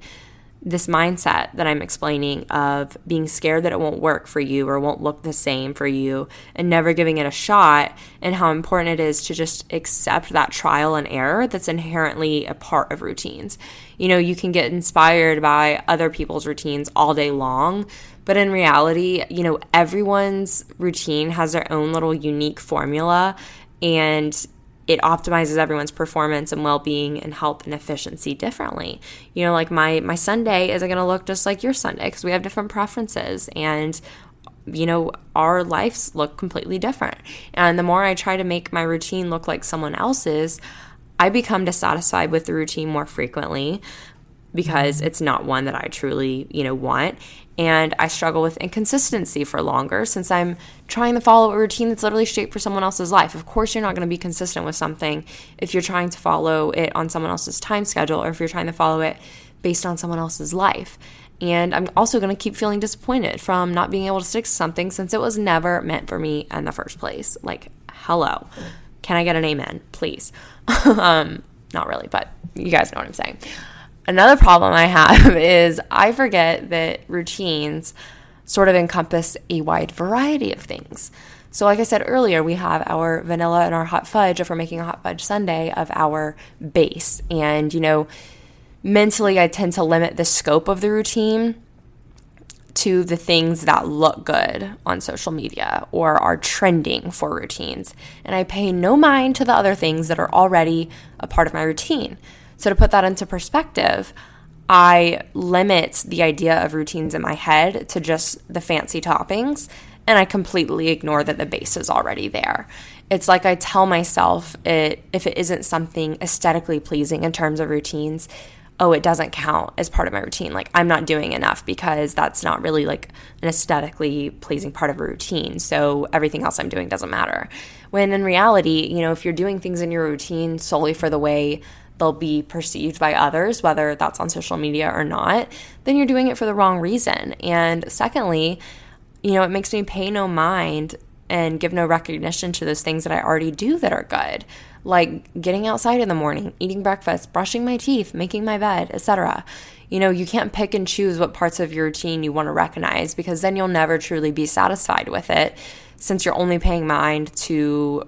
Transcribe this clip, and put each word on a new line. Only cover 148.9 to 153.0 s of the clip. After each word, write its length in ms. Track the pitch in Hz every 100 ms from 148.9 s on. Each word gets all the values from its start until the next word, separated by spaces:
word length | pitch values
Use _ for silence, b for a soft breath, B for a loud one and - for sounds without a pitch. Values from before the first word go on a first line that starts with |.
et 60 | -
cetera. 460 | - 196 170 - - B B B B
You 140 | 190
know, 80 | 190
you 160 | 180 180
can't 260 | 226 208
pick 220 | 196 202
and 120 | 208 185
choose 320 | - 196 170
what 160 | 165
parts 280 | - 170 165
of 100 | 165
your 140 | 160 156
routine 380 | 151 175 160
you 100 | 151
want 140 | 151 151
to 40 |
recognize 640 | 160 165 165 170 -